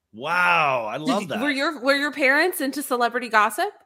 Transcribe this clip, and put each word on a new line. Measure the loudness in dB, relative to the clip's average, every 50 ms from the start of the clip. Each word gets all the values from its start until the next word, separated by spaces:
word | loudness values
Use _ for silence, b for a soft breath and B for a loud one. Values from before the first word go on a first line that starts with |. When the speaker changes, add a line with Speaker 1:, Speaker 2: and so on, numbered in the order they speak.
| _ _ -18
Speaker 1:
Wow, | -12 -6 -4 0 2 2 4 4 4 4 2 2 0 -2 -4
I | -6 -4
Speaker 2:
Did | -2 -2
Speaker 1:
love | 0 0 -2
Speaker 2:
you, | -4
Speaker 1:
that. | -4 -2
Speaker 2:
were | -2 -2
your, | -2 0 -2 -2 -4 -2 0
were | 2 2
your | 2 0 -2 -2
parents | 0 2 2 4 4 2 2 0 -2
into | -4 -4 -4 -6 -4
celebrity | -4 -2 0 0 0 0 -4 -4 0
gossip? | 2 2 2 2 2 -2 -4 -4 -6 -10 _